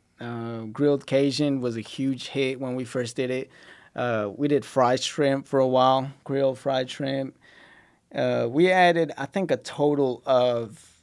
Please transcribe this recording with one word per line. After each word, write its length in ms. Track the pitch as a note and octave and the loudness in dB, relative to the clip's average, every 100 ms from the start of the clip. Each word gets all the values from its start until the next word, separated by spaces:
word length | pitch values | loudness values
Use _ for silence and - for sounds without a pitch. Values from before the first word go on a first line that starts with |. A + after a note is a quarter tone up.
| _ - | _ -14
Uh, 440 | A#2+ A#2 A#2 A#2 A2 | -12 -8 -8 -10 -10
grilled 360 | A2 D3 C#3+ - | 0 2 2 0
Cajun 560 | C3+ C#3 B2+ D3 C#3 | 0 2 0 0 0
was 160 | B2 A2+ | -2 -6
a 20 | |
huge 460 | G#2 - C3+ B2+ - | -8 -6 -4 -4 -6
hit 320 | C#3+ C3 C3 | -4 -4 -4
when 140 | C3 | -6
we 100 | B2+ | -6
first 320 | A#2+ C3 A#2 - | -6 -6 -6 -4
did 140 | B2+ | -4
it. 180 | B2+ C3+ - - - - | -4 -8 -14 -20 -20 -14
Uh, 340 | - B2 A2+ G#2 G2 | -6 -4 -2 -4 -4
we 120 | C#3+ | 0
did 180 | C#3+ - | 0 0
fried 340 | - B2 B2+ | 2 4 2
shrimp 460 | - - C#3+ C3+ C3+ | -2 -2 0 0 0
for 120 | C3+ | 0
a 60 | C3 | 2
while, 420 | B2+ C3 C3 C3+ - | 4 4 4 0 -8
grilled 340 | - C#3 C3+ B2 | -6 -2 0 -2
fried 320 | C#3+ C3+ B2+ | -2 -2 -4
shrimp. 480 | - C#3 C3+ C3+ - _ - - - _ _ _ | -6 -4 -4 -6 -10 _ -20 -20 -20 _ _ _
Uh, 320 | - B2+ A#2+ A#2+ | -4 -2 0 0
we 200 | C3 F3+ | 4 4
added, 420 | F#3 F3 E3+ D#3 - | 6 6 4 0 -4
I 80 | C#3 | -8
think, 240 | G3+ F#3 | -4 -2
a 60 | C3 | -2
total 680 | - - D3 C#3+ C3+ B2 | -4 0 2 4 2 0
of 580 | - B2+ B2 A#2+ A2+ D3 - _ | 2 4 4 2 -4 -12 -20 _